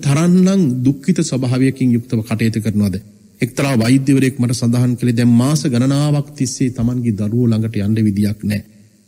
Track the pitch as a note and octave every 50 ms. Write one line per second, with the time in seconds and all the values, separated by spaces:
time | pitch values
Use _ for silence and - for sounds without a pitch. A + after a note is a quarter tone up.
0 | - C#3+ C#3 D#3 F3 F3 F3+ F#3 F#3 F#3 G3 G3 F3 B2+ B2 B2+ B2 C3+ C#3 -
1 | - F#3+ F3 - D3+ - C3+ B2+ C3 A#2+ B2+ B2+ C3 C3 B2+ - C3 B2 A#2+ A#2
2 | A#2+ - B2 A2 G#2 - A2+ A2 A#2 A2+ A2 A2+ G#2 A2 G2+ G#2 G#2 G2 F2+ F#2
3 | - - - _ _ _ _ - - - - - C#3 C#3 C3+ A2 A2 A#2+ C3 C3+
4 | C3+ C#3+ C3+ C3+ C3 C3 B2+ - B2 A#2+ C3 - B2 A#2 A#2 A#2+ B2+ B2 A#2+ -
5 | B2 B2 A#2 A#2+ A#2+ A#2+ A#2+ A#2 B2 C#3+ D#3 D3 - D#3+ A#2+ A#2 C3 C3+ C#3 C#3+
6 | D3 D3 D3 C#3+ C#3+ - - - C3 B2 - - C#3 B2 - - A2+ B2 B2 B2+
7 | A#2 A#2 G2+ F#2+ G#2 G#2 A2+ B2 B2 A2+ A2 G#2+ G#2+ A2 - G#2 G2 G#2 A2 A2+
8 | G#2+ G#2 G2 G2+ G#2 G2+ G#2 - - G2+ G#2 G2+ - - - - - _ _ _
9 | _